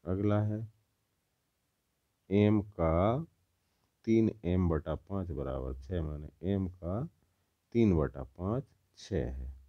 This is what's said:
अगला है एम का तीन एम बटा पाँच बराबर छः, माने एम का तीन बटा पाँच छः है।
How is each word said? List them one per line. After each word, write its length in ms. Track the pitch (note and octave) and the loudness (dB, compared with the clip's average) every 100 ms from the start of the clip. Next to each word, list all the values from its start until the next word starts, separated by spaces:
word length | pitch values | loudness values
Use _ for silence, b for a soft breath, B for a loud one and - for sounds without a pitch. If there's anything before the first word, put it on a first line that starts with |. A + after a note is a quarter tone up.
| D2+ | -4
अगला 340 | F#2+ G#2 G#2 | 0 2 2
है 240 | G#2+ G#2+ A2 _ _ _ _ _ _ _ _ _ _ _ _ _ _ _ _ | 0 -4 -8 _ _ _ _ _ _ _ _ _ _ _ _ _ _ _ _
एम 300 | G2 G#2 G#2+ G#2 | 4 6 4 -2
का 540 | - E2 E2 G2+ C3 E3 _ _ _ _ _ _ _ - | 0 2 4 2 0 -6 _ _ _ _ _ _ _ 2
तीन 240 | A2+ A2 - | 2 2 0
एम 240 | E2+ F2+ F2 | 0 2 2
बटा 260 | D#2 D#2 | 0 -2
पाँच 360 | D2+ - G2 F2 | -6 -6 -8 -6
बराबर 440 | C#2 C2+ C2+ C2 C2+ | -6 -6 -6 -6 -10
छः, 260 | - F2+ | -6 -6
माने 500 | D#2 D2 D2+ _ F2+ | -4 -8 -12 _ -2
एम 140 | G2 F#2+ | -2 -2
का 360 | F#2 E2+ G2+ E3 _ _ _ _ _ _ | -6 -6 -6 -6 _ _ _ _ _ _
तीन 220 | A#2 A2 E2+ | 2 4 4
बटा 260 | C#2 C#2 | 2 -4
पाँच 420 | C2 - F#2 A#2+ - _ _ - | -14 -8 -4 -4 -6 _ _ -20
छः 280 | - F#2 A#1+ | -6 -4 -4
है। 260 | B1+ B1+ - | -6 -10 -14